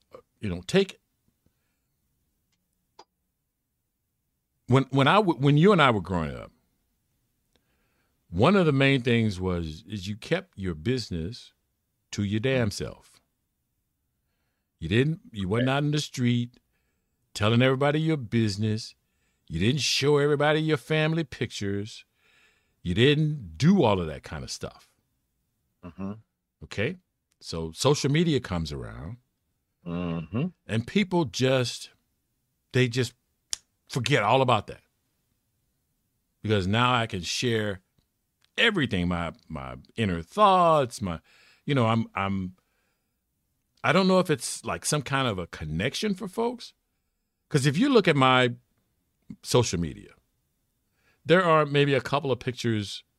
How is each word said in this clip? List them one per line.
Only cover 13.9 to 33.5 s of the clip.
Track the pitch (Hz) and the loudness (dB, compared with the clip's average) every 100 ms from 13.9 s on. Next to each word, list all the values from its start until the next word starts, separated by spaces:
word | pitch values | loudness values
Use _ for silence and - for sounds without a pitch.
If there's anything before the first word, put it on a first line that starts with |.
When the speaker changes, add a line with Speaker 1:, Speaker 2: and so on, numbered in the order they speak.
| _ _ _ _ _ _ _ _ _ | _ _ _ _ _ _ _ _ _
Speaker 1:
You | 80 | 0
didn't, | 110 143 165 - | 2 2 -2 -8
you | 107 92 | -8 -4
wasn't | 110 131 | 0 0
Speaker 2:
Right. | 139 | 0
Speaker 1:
out | |
in | 147 | 0
the | 147 | -2
street | 143 - 123 120 120 _ _ _ _ _ _ _ _ | -4 -2 0 0 -2 _ _ _ _ _ _ _ _
telling | - 107 117 | -2 2 4
everybody | 131 131 143 151 | 4 4 2 2
your | 160 156 | 0 -2
business. | 113 117 110 101 110 110 - - _ _ _ _ - | -2 0 0 0 -2 -2 -8 -20 _ _ _ _ -10
You | 78 | -2
didn't | 104 147 | 0 0
show | 117 - 139 147 | -2 0 2 2
everybody | 147 143 147 156 | 2 2 2 2
your | 156 147 | 0 -2
family | - 156 156 160 | 0 0 0 -2
pictures. | 156 - 113 - 101 101 110 - _ _ _ _ _ _ _ _ | -6 -6 -8 -6 -6 -6 -8 -14 _ _ _ _ _ _ _ _
You | 87 | -4
didn't | 90 135 147 156 151 92 78 | 2 4 4 0 -4 -10 2
do | 151 196 | 4 6
all | 120 95 | 4 2
of | 82 | -2
that | 69 | -8
kind | - 78 | -12 -12
of | 62 | -10
stuff. | - - - _ _ _ _ _ _ _ _ _ _ | -12 -12 -14 _ _ _ _ _ _ _ _ _ _
Speaker 2:
Mm-hmm. | 87 90 98 107 _ _ _ _ | -20 -12 -12 -12 _ _ _ _
Speaker 1:
Okay? | - - 120 185 _ _ _ _ | -10 -6 -6 -6 _ _ _ _
So | - 82 82 | -12 -10 -10
social | 78 135 147 143 | 0 0 2 2
media | 151 170 131 | 2 2 0
comes | - 87 80 | -2 -4 -4
around | 69 57 57 78 120 _ _ _ _ _ _ | -8 -10 -12 -14 -16 _ _ _ _ _ _
Speaker 2:
Mm-hmm. | 87 87 87 85 80 113 180 - - | -10 -6 -4 -6 -6 -6 -6 -8 -6
Speaker 1:
and | 113 | -6
people | 117 208 202 175 | -2 -2 0 -2
just, | 135 - 127 131 120 - - _ _ _ _ _ _ _ _ | -2 -2 0 0 -2 -6 -16 _ _ _ _ _ _ _ _
they | 127 127 | 0 0
just | 123 123 - _ _ _ | 0 -4 -8 _ _ _